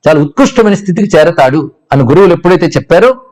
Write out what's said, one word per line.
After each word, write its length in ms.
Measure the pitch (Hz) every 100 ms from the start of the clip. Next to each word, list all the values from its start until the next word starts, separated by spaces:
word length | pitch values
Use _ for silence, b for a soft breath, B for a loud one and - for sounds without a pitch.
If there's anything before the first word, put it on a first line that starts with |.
| -
చాలా 120 | 156
ఉత్కృష్టమైన 540 | 147 - 269 - 214
స్థితికి 440 | 196 - 175 202 160
చేరతాడు" 540 | 156 170 131 147 139 _ _
అని 120 | 139
గురువులు 300 | 120 160 196
ఎప్పుడైతే 320 | 170 180 180 165
చెప్పారో 500 | 139 - 170 233 254 -